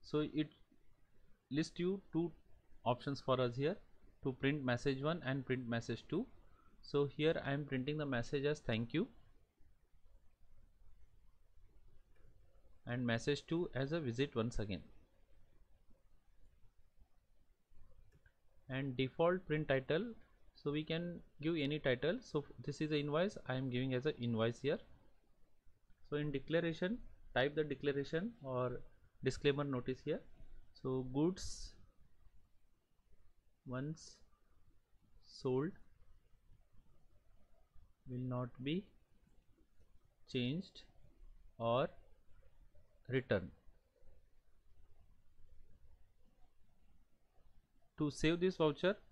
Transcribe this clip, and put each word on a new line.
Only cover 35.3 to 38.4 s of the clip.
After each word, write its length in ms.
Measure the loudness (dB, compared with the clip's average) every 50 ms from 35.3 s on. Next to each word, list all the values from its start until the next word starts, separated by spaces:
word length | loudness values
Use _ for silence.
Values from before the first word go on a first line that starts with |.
sold 400 | -16 -2 0 2 2 4 2 0 -2 -6 -16 -20 -20 _ -20 -20 -20 -20 _ -20 -20 -20 _ _ -20 -20 -20 _ _ -20 -20 -20 -20 -20 -20 -20 -20 -20 _ -20 -20 -20 -20 _ -20 -20 -20 _ _ -18 -18 -18 -20 _ _ -6
will 140 | -4 -2 -2 0 0
not 300 | 0